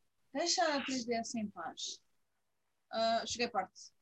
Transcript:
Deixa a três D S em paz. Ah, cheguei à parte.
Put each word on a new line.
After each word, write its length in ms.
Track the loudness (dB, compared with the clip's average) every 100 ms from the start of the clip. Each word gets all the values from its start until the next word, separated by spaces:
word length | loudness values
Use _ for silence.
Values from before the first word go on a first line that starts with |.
| _ _ _
Deixa 440 | -2 2 4 4 2
a 60 | 0
três 180 | -2 0
D 80 | -2
S 220 | -2 -4
em 100 | -4
paz. 500 | -4 -8 -6 -8 -8 _ _ _ _ _ _ _ _ _
Ah, 320 | 0 2 2 0
cheguei 220 | 0 0
à 20 |
parte. 420 | 0 -2 -6 -20 -20